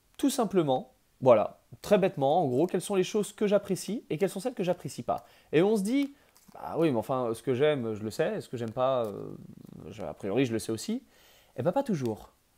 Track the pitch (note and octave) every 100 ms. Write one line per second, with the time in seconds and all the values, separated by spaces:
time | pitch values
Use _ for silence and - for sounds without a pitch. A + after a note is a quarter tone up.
0 | _ - C#4 - G#3+ F#3+ D3+ C3 - _
1 | _ - B2+ A2 F#2+ - _ - - G3+
2 | F#3+ - C3+ E3+ D3 B2 F3+ F#3 - G3+
3 | F3 G#3+ G3 - G#3 G3+ G3 F3+ - A#3
4 | - D3+ F#3+ F#3+ B3 B3 F3 E3+ C#3 -
5 | - D#2+ - - - C#3+ G3 A3 G3 C4+
6 | C#4 - _ _ _ - D#2 A2+ E3 A#2
7 | G#2+ C3 A#2+ A2+ - B2 D3+ C#3+ A2+ G#2
8 | G#2+ - E3 G#3 - A#2+ A2+ B2+ B2+ C3
9 | A2 G2+ G#2 - - - - - D#2 G#2
10 | E2 D2+ G2+ A2 C3 A2 - A2+ - A#3+
11 | - _ - - _ - C#3 F#3 F#3 E3+
12 | B2 G2+ - _ _